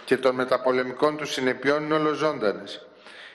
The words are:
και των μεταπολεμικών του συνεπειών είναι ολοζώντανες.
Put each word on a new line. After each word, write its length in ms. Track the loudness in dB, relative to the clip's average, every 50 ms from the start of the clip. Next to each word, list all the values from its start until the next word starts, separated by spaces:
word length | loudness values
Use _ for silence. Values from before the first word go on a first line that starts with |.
| -2
και 120 | 0 2
των 180 | 2 4 2 2
μεταπολεμικών 840 | 2 0 0 0 0 2 2 2 2 0 -2 -2 0 0 0 2
του 100 | 0 -6
συνεπειών 580 | -6 -4 -2 0 0 0 0 0 0 0 2 0
είναι 100 | 0 0
ολοζώντανες. 920 | 2 2 0 0 0 0 -2 0 0 0 0 0 -2 -4 -12 -14 -14 -16 -20 -20 -20 -20 -20 -20 -20 -20 -20